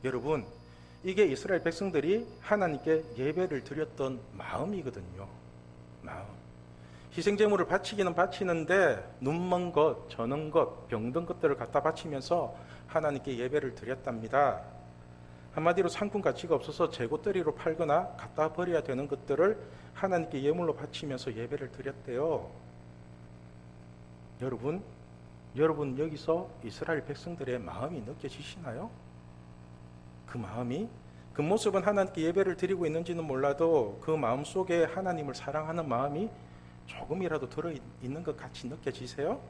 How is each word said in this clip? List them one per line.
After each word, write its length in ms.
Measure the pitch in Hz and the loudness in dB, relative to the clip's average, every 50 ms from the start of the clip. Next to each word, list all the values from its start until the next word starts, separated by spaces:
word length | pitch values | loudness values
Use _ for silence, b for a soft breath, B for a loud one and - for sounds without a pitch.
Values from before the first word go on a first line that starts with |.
| 113 | -2
여러분, 400 | 131 127 120 113 147 156 135 101 - - - B B B B B B B B | -2 -2 -2 0 0 0 0 0 -6 -12 -18 B B B B B B B B
이게 240 | - 185 185 196 208 | -4 -2 4 6 6
이스라엘 360 | 160 135 - - - 190 160 | 6 4 0 0 2 2 2
백성들이 640 | - 170 170 - 202 196 165 151 135 165 196 233 233 - - - | 2 0 -2 0 -2 2 2 2 4 4 2 2 2 -4 -12 -14
하나님께 640 | - - 214 208 190 170 151 131 - 160 160 156 160 - - | 0 2 4 4 4 2 2 0 4 4 4 4 4 -2 -4
예배를 480 | 113 131 147 156 180 185 180 156 131 113 | -2 0 0 2 2 0 0 0 -4 -4
드렸던 560 | - 139 151 156 123 - - 139 131 131 120 113 - - | -4 -4 -4 -4 -4 -2 -2 -2 -2 -2 -6 -10 -14 -14
마음이거든요. 880 | 95 - - - 101 139 190 208 185 151 127 - 101 92 90 90 90 98 98 - - - - - - - - - - - - - - | -12 -8 -6 -4 -2 -2 -2 -2 -4 -4 -6 -6 -8 -12 -10 -10 -12 -12 -12 -14 -16 -18 -18 -20 -20 -20 -20 -20 -18 -18 -18 -18 -16
마음. 220 | - - 73 85 98 - - - - - - - - - B B B B B B B B - | -12 -12 -10 -10 -12 -12 -14 -16 -18 -18 -20 -20 -20 -20 B B B B B B B B -6
희생제물을 500 | - 165 208 202 196 214 208 208 190 175 | 0 2 2 6 6 6 6 8 6 6
바치기는 480 | - 175 202 - - 214 202 190 180 165 | 4 4 2 2 0 0 2 2 2 4
바치는데 1040 | 160 180 190 - - 202 180 170 165 156 143 180 196 185 151 117 95 - - - - | 4 4 4 4 -2 0 2 2 0 2 4 6 6 6 6 4 2 -4 -12 -10 -2
눈먼 520 | 127 135 156 170 180 180 180 180 180 175 | 0 0 0 2 2 2 2 2 2 2
것, 360 | 170 147 151 156 120 - - - | 4 6 6 6 4 0 -8 -12
저는 420 | - - 117 117 139 151 156 151 | -6 -4 -2 -2 0 -2 -2 2
것, 340 | 151 165 139 - - - - - | 4 4 4 4 0 -10 -8 -4
병든 380 | 120 107 110 120 131 170 175 | -4 -2 -2 0 -2 -2 -2
것들을 300 | 170 175 - - 151 143 | -2 -4 0 2 2 2
갖다 260 | - 120 - - 147 | 2 -2 0 0 2
바치면서 720 | 143 156 160 - - 165 143 135 127 - 175 175 143 117 B B B B B B B | 2 2 0 0 -6 -6 -6 -6 0 0 2 2 2 -2 B B B B B B B
하나님께 520 | B - 165 156 151 143 131 - 143 131 117 | B 0 2 2 2 0 -2 -4 -4 -4 -2
예배를 360 | 123 127 143 151 139 127 113 | -2 0 0 0 0 0 -6
드렸답니다. 840 | - - 120 123 - - 135 120 110 110 107 - 139 143 131 101 - - - - - - - - - - - B B B B B B B B - | -6 -6 -6 -6 -4 -4 -6 -6 -4 -4 2 4 6 6 6 4 0 -6 -12 -14 -16 -18 -18 -20 -20 -20 -20 B B B B B B B B -4
한마디로 340 | 156 156 170 175 185 185 170 | 2 4 4 6 6 4 2
상품 320 | - - 214 202 - 208 | 2 0 -2 0 0 2
가치가 340 | 190 156 123 - - 165 165 | 2 2 0 0 2 2 2
없어서 360 | 135 - 160 147 - 175 160 | 2 2 -2 2 2 2 2
재고떨이로 640 | - - 165 151 147 151 - 208 190 185 165 151 147 | 2 -2 -2 0 0 0 0 0 0 2 2 0 -2
팔거나 580 | - - 170 160 160 170 147 147 170 185 180 - | 0 -2 -2 0 2 2 4 4 4 2 0 -6
갖다 360 | - - - - - 151 160 | -10 -12 -8 0 2 2 2
버려야 300 | - - 180 175 170 156 | 2 0 0 2 2 0
되는 260 | 147 - 131 123 143 139 | 2 0 -2 -2 -2 -2
것들을 500 | 147 131 - - 139 131 170 202 220 B B B B B B B B | -4 -6 -2 -2 4 4 6 4 4 B B B B B B B B
하나님께 480 | - - 190 185 175 160 - - 135 135 | -2 0 2 2 2 2 0 -2 2 2
예물로 320 | 143 160 180 175 160 147 | 2 2 4 2 0 0
바치면서 580 | - 151 147 - - - 143 135 123 - 135 110 | 0 -4 -8 -8 -8 -6 -4 -6 -4 -4 -6 -4
예배를 380 | 110 117 120 143 139 139 123 | -4 -4 -4 -4 -6 -6 -8
드렸대요. 760 | - - 131 139 135 - - 131 120 123 147 165 151 120 90 76 - - - - - - - - - - - - - - - - - - - - - - - - - - - - - - - - - - - - - - | -10 -8 -8 -8 -8 -8 -8 -4 -2 0 2 2 0 0 -2 -6 -14 -16 -18 -18 -18 -18 -18 -18 -18 -18 -18 -18 -18 -18 -18 -18 -18 -18 -18 -18 -18 -18 -18 -18 -18 -18 -18 -18 -18 -20 -20 -20 -20 -20 -18 -20 -10 -6
여러분, 420 | 123 135 120 113 117 143 160 196 - - - - - - - - - - - - - - - | -4 -4 -4 -2 -2 -2 -4 -4 -6 -12 -16 -18 -18 -20 -18 -18 -18 -18 -18 -18 -18 -10 2
여러분 420 | 123 151 160 156 143 147 139 127 135 | 4 4 4 4 2 0 -2 0 -2
여기서 500 | 156 165 151 147 - - 160 170 180 - - - | -2 -2 -2 -4 0 2 2 2 0 -4 -10 -10
이스라엘 420 | - 113 110 - - - 165 147 127 | -10 -10 -8 -6 -2 -2 -2 -2 -2
백성들의 540 | - 143 - - 175 175 165 139 123 123 120 | -6 -10 -8 -8 -10 -8 -6 -4 -4 -4 -4
마음이 420 | 104 80 - 92 123 156 180 139 | -4 -8 -6 -6 -6 -6 -6 -6
느껴지시나요? 880 | 104 117 151 - - 135 - - 147 - - 190 165 135 110 127 185 240 - - - - - - - - - - - - - - - - - - - - - - - - - - - | -8 -8 -10 -8 -10 -10 -10 -10 -12 -12 -12 -10 -10 -8 -8 -8 -8 -10 -12 -16 -18 -18 -20 -18 -18 -18 -18 -18 -18 -18 -18 -18 -18 -18 -18 -18 -18 -18 -18 -20 -20 -20 -20 -18 -18
그 100 | - - 123 | -10 -8 -8
마음이, 500 | 107 90 101 117 123 120 123 160 220 233 - B B B B B B B | -6 -6 -4 -4 -2 -2 -2 -2 -4 -6 -8 B B B B B B B
그 80 | - - | -4 -2
모습은 400 | 147 160 196 220 - 214 190 196 | 2 2 2 4 4 2 2 4
하나님께 400 | 170 208 208 202 190 190 - 165 | 2 4 4 4 2 2 0 0
예배를 340 | 156 165 170 196 196 185 175 | 2 2 4 4 4 2 2
드리고 300 | - 185 180 196 175 170 | 0 0 0 2 2 2
있는지는 380 | 151 151 165 170 175 175 165 160 | 0 0 0 -2 -2 -2 -4 -2
몰라도 760 | 151 131 131 139 143 139 143 165 165 165 147 117 101 101 120 | -2 0 2 4 2 4 4 6 6 8 6 6 4 -2 -6
그 80 | - - | 0 0
마음 320 | 156 156 135 110 120 135 147 | 2 2 4 2 2 2 0
속에 400 | - - 190 180 180 175 170 160 | -2 0 -2 2 4 6 4 4
하나님을 500 | 151 - 190 190 185 175 160 147 143 127 | 4 2 -2 -2 0 -2 -2 -2 -4 -6
사랑하는 540 | - - - 139 151 156 156 165 170 160 143 | -6 -6 -2 -2 -2 -2 0 -2 -2 0 2
마음이 400 | 117 117 135 147 143 156 208 226 B B B B B B B B B B - | 2 2 2 0 0 -2 -2 -4 B B B B B B B B B B -16
조금이라도 600 | - - - - - 151 190 190 165 156 151 131 120 | -14 -12 -12 -4 -4 -2 -2 0 0 0 -2 -4 -4
들어 240 | - 156 160 170 | -6 -4 -4 -4
있-, 100 | 160 127 - - - - | -6 -8 -10 -14 -14 -10
있는 200 | 127 123 139 160 | -8 -6 -6 -4
것 140 | 175 156 147 | -4 -4 -6
같이 320 | - - 123 - - - 120 | -6 -8 -12 -12 -10 -8 -8
느껴지세요? 720 | 143 - - 139 127 - 127 120 - - 143 170 240 285 - - | -8 -4 -6 -6 -6 -6 -10 -10 -6 -2 -2 -2 -2 -2 -6 -14